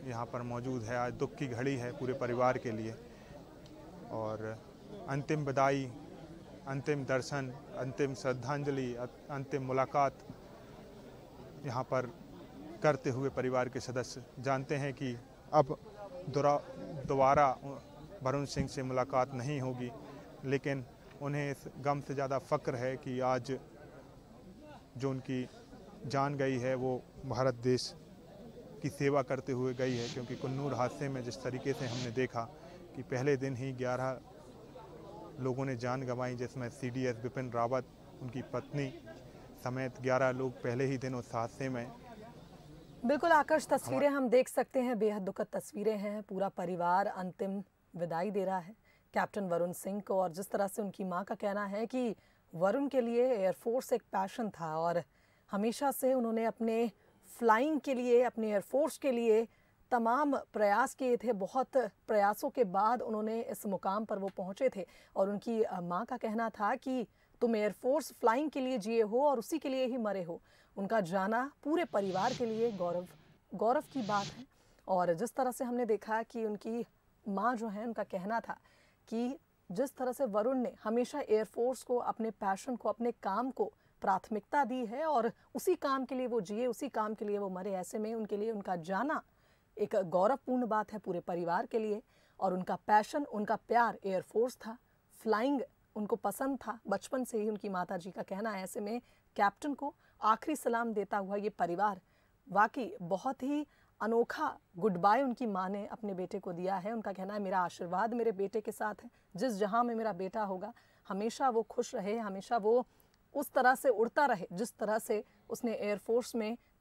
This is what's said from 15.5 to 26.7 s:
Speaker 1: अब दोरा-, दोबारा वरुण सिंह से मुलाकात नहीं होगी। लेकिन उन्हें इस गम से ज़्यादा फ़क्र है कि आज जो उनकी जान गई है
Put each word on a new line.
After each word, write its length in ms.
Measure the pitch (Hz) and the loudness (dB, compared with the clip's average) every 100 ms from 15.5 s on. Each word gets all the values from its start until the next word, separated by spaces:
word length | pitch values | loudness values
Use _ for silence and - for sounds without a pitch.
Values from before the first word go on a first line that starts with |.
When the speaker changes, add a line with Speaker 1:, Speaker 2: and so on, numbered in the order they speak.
Speaker 1:
अब 260 | 151 139 156 - - 202 180 180 | 2 2 -2 -10 -16 -14 -12 -4
दोरा-, 340 | 143 143 147 - - - 151 123 | 0 2 2 -2 -12 -10 -10 -4
दोबारा 520 | 139 135 147 139 123 139 127 - - - - | 4 6 8 6 4 -6 -12 -14 -18 -18 -6
वरुण 220 | 131 139 | -2 0
सिंह 240 | 139 143 135 | -2 -2 -2
से 140 | - | -2
मुलाकात 520 | 131 131 127 131 127 | -2 0 2 2 2
नहीं 260 | 127 123 147 | 0 -2 -2
होगी। 320 | 131 123 123 - - - - - | -2 -4 -6 -8 -14 -16 -18 -12
लेकिन 400 | 135 135 147 139 127 - - - | -2 0 0 -4 -4 -14 -20 -10
उन्हें 280 | 143 143 143 | -4 -2 -2
इस 140 | 135 147 - | -4 -8 -6
गम 220 | 139 143 | -2 -2
से 140 | 135 | -2
ज़्यादा 240 | 139 135 131 | -4 0 -2
फ़क्र 380 | - 147 160 127 | 0 0 0 -2
है 200 | 127 131 | -2 -4
कि 240 | 135 127 | -4 0
आज 380 | 127 127 127 131 - - - - - - - - - - - - - 127 | 2 2 0 -6 -6 -18 -18 -18 -20 -20 -20 -20 -20 -18 -18 -18 -16 -4
जो 140 | 135 | -2
उनकी 380 | 131 123 131 127 - - - - - 143 | -2 -4 -4 -4 -10 -18 -18 -18 -12 -4
जान 280 | 139 139 | 0 0
गई 240 | 143 135 131 | 2 0 0
है 160 | 127 | 0